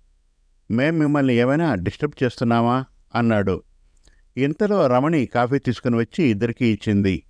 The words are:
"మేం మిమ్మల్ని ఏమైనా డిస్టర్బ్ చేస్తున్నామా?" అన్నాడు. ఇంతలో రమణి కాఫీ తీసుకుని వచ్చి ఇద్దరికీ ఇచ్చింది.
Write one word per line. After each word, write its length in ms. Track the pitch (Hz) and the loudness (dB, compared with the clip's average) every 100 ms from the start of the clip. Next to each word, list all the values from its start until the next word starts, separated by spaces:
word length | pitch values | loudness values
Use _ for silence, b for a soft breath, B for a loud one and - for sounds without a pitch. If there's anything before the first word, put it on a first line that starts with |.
| _ _ _ _ _ _ - | _ _ _ _ _ _ -4
"మేం 280 | 113 147 165 | -2 0 0
మిమ్మల్ని 360 | 147 147 135 | 0 2 2
ఏమైనా 400 | 117 123 147 170 | 2 2 2 0
డిస్టర్బ్ 500 | 98 92 - 151 - | -2 -4 -4 -8 -4
చేస్తున్నామా?" 600 | 127 - 120 117 117 127 131 _ _ | -4 -2 0 0 0 -2 -4 _ _
అన్నాడు. 480 | 117 117 107 98 90 - _ _ _ _ _ _ 123 | -2 0 2 0 -4 -8 _ _ _ _ _ _ -4
ఇంతలో 500 | 139 151 208 202 143 | -4 0 0 2 2
రమణి 400 | 123 147 165 110 | 2 2 0 0
కాఫీ 320 | 120 120 135 | 0 0 0
తీసుకుని 380 | - 117 127 117 | -2 -4 -2 0
వచ్చి 280 | 117 - | -2 0
ఇద్దరికీ 480 | 143 101 117 - 120 | 0 0 -2 0 0
ఇచ్చింది. 500 | 104 113 101 98 90 | 0 0 0 0 -2